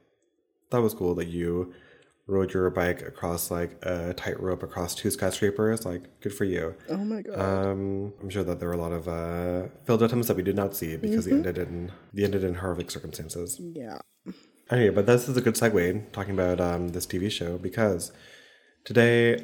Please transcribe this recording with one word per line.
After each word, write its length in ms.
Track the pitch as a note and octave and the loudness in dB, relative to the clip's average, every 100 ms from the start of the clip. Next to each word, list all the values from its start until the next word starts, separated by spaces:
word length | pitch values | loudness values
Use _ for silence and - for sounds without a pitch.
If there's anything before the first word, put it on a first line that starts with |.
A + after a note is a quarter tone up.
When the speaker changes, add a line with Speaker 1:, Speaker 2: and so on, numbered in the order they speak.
| _ _ _ _ _ _ - | _ _ _ _ _ _ -2
Speaker 1:
that 120 | B2 | 2
was 100 | A2 | 2
cool 200 | - F2+ | 2 0
that 140 | F2 E2+ | 0 -2
you 440 | E2+ E2+ F2 F2+ - - - _ _ - | -2 -2 -2 -4 -8 -20 -20 _ _ -4
rode 260 | G2 F#2 | 0 0
your 160 | F#2+ F#2 | 2 2
bike 320 | F2+ F2 F2 | 2 0 0
across, 480 | - - F2 F2 - | -6 -8 -4 -4 -2
like, 260 | F2 E2+ - | -2 -4 -4
a 300 | F#2 F2 F2 | -4 -4 -4
tightrope 480 | F2+ G2+ - F#2 F2+ | -4 -6 -4 -2 -4
across 320 | E2+ - F2 | -4 -4 -4
two 160 | - G#2 | -2 -2
skyscrapers. 720 | - F#2+ - G2+ G2+ A2 A2 | 0 -2 2 0 2 2 0
Like, 360 | F#2 F2 - _ | -2 -8 -10 _
good 120 | G2+ | -8
for 120 | - | -2
you. 320 | G2 F2 D#2+ - - | 0 0 -2 -6 -6
Speaker 2:
Oh 100 | G3 | -4
my 220 | G#3 A3 | -2 -4
God. 160 | - G3 | -6 -2
Speaker 1:
Um, 720 | G2 F#2+ G2 G2 G2 G2 G2+ G2 | 0 2 2 0 -2 -2 -6 -8
I'm 80 | G2+ | -6
sure 140 | G2 | -2
that 160 | F2 E2+ | -2 -2
there 80 | F2 | -2
were 60 | |
a 40 | F2 | -2
lot 140 | E2 | -2
of, 160 | E2+ E2+ | -4 -4
uh, 580 | E2 E2 E2+ F2+ F2+ F#2 - | -4 -2 -2 -2 -2 -4 -4
failed 200 | - A2+ | 2 4
attempts 240 | A2+ B2 A#2 | 4 4 2
that 80 | F#2 | 2
we 80 | |
did 100 | F#2 | 2
not 220 | G2 G2 - | 2 0 -2
see 200 | E2 D#2+ | -6 -4
because 300 | G#3+ A3+ - | 0 0 4
Speaker 2:
Mm-hmm. 160 | C#4 | 2
Speaker 1:
they 60 | - | 2
ended 100 | - | -2
in, 340 | F2 F2 F2+ - - | -4 -6 -8 -12 -10
they 80 | G2+ | 0
ended 220 | G2+ G2 | 2 2
in 100 | F#2 | 0
horrific 380 | F2 F#2 F2 F2 | 0 -2 -2 -4
circumstances. 680 | - D#2+ - D#2+ F2 E2+ - | -8 -10 -10 -10 -8 -8 -8
Speaker 2:
Yeah. 380 | F3 D#3+ A#2 D2+ - _ - - _ _ - | -10 -12 -12 -14 -16 _ -18 -18 _ _ -2
Speaker 1:
Anyway, 240 | B2 G#2+ | 4 6
but 120 | F#2+ G2+ | 6 4
this 220 | B2 C#3+ | 2 2
is 80 | B2 | 0
a 40 | |
good 140 | A#2 | 2
segue 580 | A2 A#2 G2+ F2 F#2 G#2+ | 4 4 4 2 0 -4
talking 220 | - G2 | -8 -4
about, 260 | F#2+ F2+ F2+ | 0 2 2
um, 300 | F2 F2 F2 | 2 0 -2
this 140 | F2 | -4
T 140 | - F#2 | -4 -2
V 100 | G2+ | -2
show 300 | - E2+ F2 | -2 -4 -4
because 540 | F#2 - G#2+ F2 - - - - - - _ _ | -4 0 2 2 -4 -14 -20 -20 -20 -20 _ _
today, 500 | - A#2 A#2 A#2 A#2 A#2 | 0 6 6 8 4 2